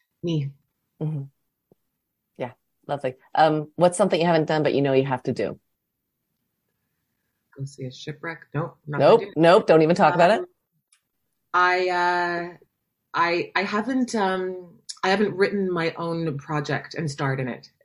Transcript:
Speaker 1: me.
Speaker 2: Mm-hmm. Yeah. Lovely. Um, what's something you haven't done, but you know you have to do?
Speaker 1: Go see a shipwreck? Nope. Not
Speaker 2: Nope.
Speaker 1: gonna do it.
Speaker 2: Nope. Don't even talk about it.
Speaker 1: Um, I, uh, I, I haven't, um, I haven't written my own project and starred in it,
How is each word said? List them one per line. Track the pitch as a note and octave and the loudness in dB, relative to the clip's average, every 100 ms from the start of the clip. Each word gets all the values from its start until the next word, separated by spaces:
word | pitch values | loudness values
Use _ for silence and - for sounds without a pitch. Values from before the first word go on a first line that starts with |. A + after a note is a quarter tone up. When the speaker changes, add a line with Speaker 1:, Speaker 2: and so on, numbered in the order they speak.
| _ _ | _ _
Speaker 1:
me. | F3 D#3 C#3 - _ _ _ - | -6 -4 -6 -10 _ _ _ -10
Speaker 2:
Mm-hmm. | D#3 D3+ C#3 _ _ _ _ _ _ _ _ _ _ - | -8 -8 -10 _ _ _ _ _ _ _ _ _ _ -12
Yeah. | B2 - _ _ - | -12 -14 _ _ -10
Lovely. | C#3 C3 - _ | -6 -6 -8 _
Um, | - D#3 D#3 D3+ | 2 4 2 -4
what's | - F3 F3 | 2 2 4
something | F#3+ E3+ | 0 2
you | |
haven't | F3 D#3+ D3+ | 2 2 2
done, | D#3 | 0
but | C#3+ | 0
you | C3+ | 0
know | C#3 | 2
you | C3+ | 2
have | C#3 B2+ | 0 -2
to | - | -4
do? | A#2 F#2+ - _ _ _ _ _ _ _ _ _ _ _ _ _ _ _ _ _ _ _ - | -4 -6 -8 _ _ _ _ _ _ _ _ _ _ _ _ _ _ _ _ _ _ _ -16
Speaker 1:
Go | |
see | C3+ - | -14 -12
a | C3 | -14
shipwreck? | - D3+ D3 E3 E3 - | -14 -16 -12 -12 -14 -10
Nope. | C#3+ E3 - D3 | -8 -8 -10 -8
Not | C#3+ | 2
Speaker 2:
Nope. | D3 A3+ | 4 4
Speaker 1:
gonna | |
do | - | 2
it. | D3 | 2
Speaker 2:
Nope. | E3 G#3 G#3+ | 6 6 6
Don't | D#3+ | 4
even | D#3 | 4
talk | F3+ D#3 | 4 4
about | D#3+ F3 | 4 4
it. | A#3+ | 2
Speaker 1:
Um, | F4+ _ _ _ _ _ _ _ _ _ _ | -4 _ _ _ _ _ _ _ _ _ _
I, | F3+ F3+ F3+ F3+ | 0 2 2 0
uh, | F3+ F3 F3 F3 F3 F3 F3 _ _ _ _ _ | 0 0 0 -2 -4 -8 -14 _ _ _ _ _
I, | D3+ E3+ F3 - | -2 0 0 -4
I | F3+ | -6
haven't, | G3 G#3 A3+ C4 B3 | -4 -4 -2 -4 -2
um, | A3 F#3+ F#3 F#3 F#3 F3 - - - | -2 -2 -2 -6 -10 -14 -20 -20 -6
I | F#3 | 0
haven't | G3+ G3+ | 2 0
written | F3 G3 G3+ F#3 | 0 0 0 -2
my | F3 E3 - | -2 -4 -4
own | E3+ E3+ E3 C#3 | -6 -4 -4 -6
project | - D3+ C#3+ C3 - | -6 -6 -4 -6 -6
and | - D#3+ | -8 -8
starred | C#3 C#3 C3+ | -4 -4 -4
in | B2+ | -6
it, | A#2 - _ | -8 -16 _